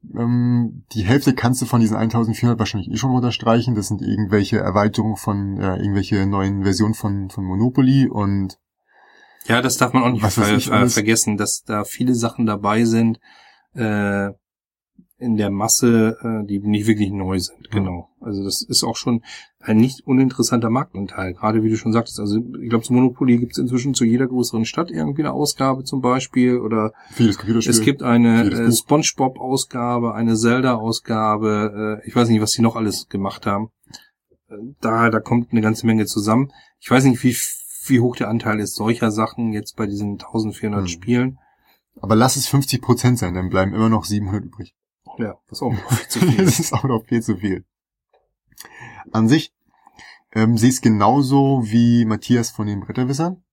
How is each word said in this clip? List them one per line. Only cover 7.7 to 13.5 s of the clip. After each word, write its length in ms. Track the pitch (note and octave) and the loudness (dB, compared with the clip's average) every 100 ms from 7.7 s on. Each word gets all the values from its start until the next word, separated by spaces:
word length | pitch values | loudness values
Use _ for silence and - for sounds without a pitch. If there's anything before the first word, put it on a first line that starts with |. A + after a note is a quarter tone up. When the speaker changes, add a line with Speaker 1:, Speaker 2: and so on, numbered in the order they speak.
| B2 C3 C3+ C3 | 4 4 4 4
Speaker 1:
und 520 | - G2+ G2+ F#2+ - _ _ _ _ _ _ _ _ - | 2 0 0 -2 -8 _ _ _ _ _ _ _ _ -2
Speaker 2:
Ja, 160 | A#2+ | 0
das 160 | B2+ - | 0 0
darf 160 | B2 | 0
man 100 | B2+ | 2
auch 60 | B2 | 2
nicht 140 | A#2+ | 2
Speaker 1:
was 140 | G#2 G#2 | 0 2
weiß 100 | G#2 | 2
Speaker 2:
ver-, 100 | G#2+ | 2
Speaker 1:
ich 100 | - | 2
Speaker 2:
ver-, 60 | G#2 | 2
Speaker 1:
alles. 180 | A#2+ | 2
Speaker 2:
vergessen, 440 | A#2 G#2+ A2 - G2+ | 2 2 2 0 -2
dass 260 | G#2 - | -2 -6
da 200 | _ G#2+ G2+ | _ -6 -6
viele 300 | - B2 B2 | -4 0 0
Sachen 300 | A2+ - A2+ | -2 -2 -2
dabei 380 | G#2 G2+ G#2+ A#2 | 0 0 2 2
sind, 340 | A2+ A#2 A2+ _ - _ | 4 2 0 _ -20 _